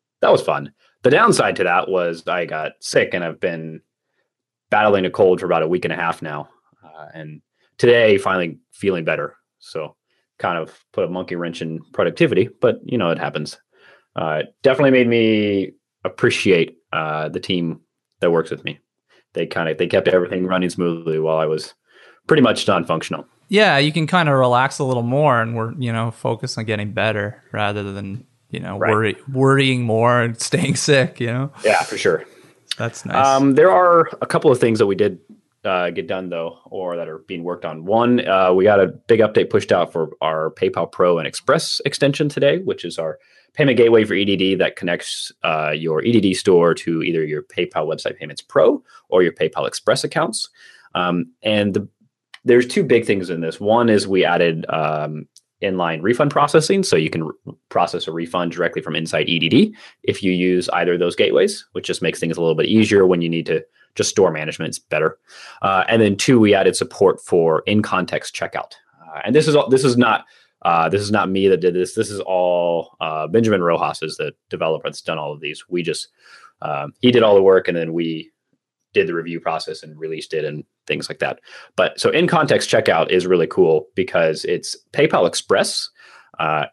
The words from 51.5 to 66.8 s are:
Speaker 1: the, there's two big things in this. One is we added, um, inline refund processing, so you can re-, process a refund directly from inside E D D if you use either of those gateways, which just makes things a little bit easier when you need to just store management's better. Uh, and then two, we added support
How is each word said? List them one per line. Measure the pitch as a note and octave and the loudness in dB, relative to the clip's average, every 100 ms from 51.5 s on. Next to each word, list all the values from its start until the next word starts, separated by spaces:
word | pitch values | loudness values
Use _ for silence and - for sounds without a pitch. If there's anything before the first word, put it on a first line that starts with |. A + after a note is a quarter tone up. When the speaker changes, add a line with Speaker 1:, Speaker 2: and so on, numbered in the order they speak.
| G#2+ G#2 | 0 0
Speaker 1:
the, | G2 G2+ _ _ _ _ - B2 | -2 -4 _ _ _ _ -6 4
there's | A#2+ B2 | 4 4
two | - D3+ | 0 2
big | A#2+ | 2
things | A2+ G2+ F2+ | 2 -2 -4
in | E2+ | -6
this. | E2 D#2+ | -6 -4
One | G#2 A2+ A#2 | 0 2 4
is | G#2 F#2+ | 2 2
we | F#2+ | 2
added, | D#2+ E2+ E2+ D#2+ - | 2 2 2 0 -4
um, | D#2+ D2+ D2+ D2+ D2+ D2+ _ _ _ | -4 -2 -4 -6 -10 -14 _ _ _
inline | G2+ F#2 E2+ D#2+ | -6 -2 -4 -2
refund | F2+ A#2+ C#3+ | -2 0 0
processing, | C#3+ C#3+ D#3+ D3+ G3 | 0 2 2 2 0
so | F#3 E2 | 2 0
you | D#2 | 0
can | E2+ D#2+ | -4 -8
re-, | - - - _ | -10 -18 -20 _
process | - F2 E2+ - | -2 -2 -4 -8
a | |
refund | E2 E2 F#2 F2 | -8 -6 -4 -4
directly | E2+ E2+ E2+ | -2 -4 -4
from | D#2+ D#2 | -6 -6
inside | E2 D#2+ D#2 | -4 -2 -2
E | E2+ | -2
D | D#2+ | 2
D | A2+ G#3+ - - _ | 4 2 0 -20 _
if | - A2 | -6 -4
you | F#2+ | -2
use | F2+ F2+ F2+ F2 | 0 0 0 -2
either | F2+ E2+ | -2 0
of | F2 | 0
those | F2 E2 | -2 0
gateways, | E2+ C#2 G3+ G#3+ - | 0 2 0 -2 -12
which | - - | -12 -8
just | F2 | -4
makes | E2 - | -4 -4
things | E2+ E2 | -6 -2
a | |
little | E2 D#2 | -2 0
bit | - | 2
easier | A2 G#2 G#2 F#2 | 2 4 4 4
when | F2+ | 4
you | E2+ | 0
need | E2 D#2+ | -4 -2
to | D#2+ - _ _ - | -4 -6 _ _ -6
just | G2+ | -2
store | - F#2 | 2 2
management's | D#2 D#2 - E2 - | 2 -6 -6 -8 -8
better. | - D2+ D#2 - _ - - - | -6 -2 -2 -2 _ -20 -20 -6
Uh, | G2 F#2+ - | 0 0 2
and | A2+ | 4
then | G#2+ G2+ | 4 2
two, | - B2+ | 4 6
we | G#2+ | 6
added | G2 F#2+ | 6 4
support | F#2 | 0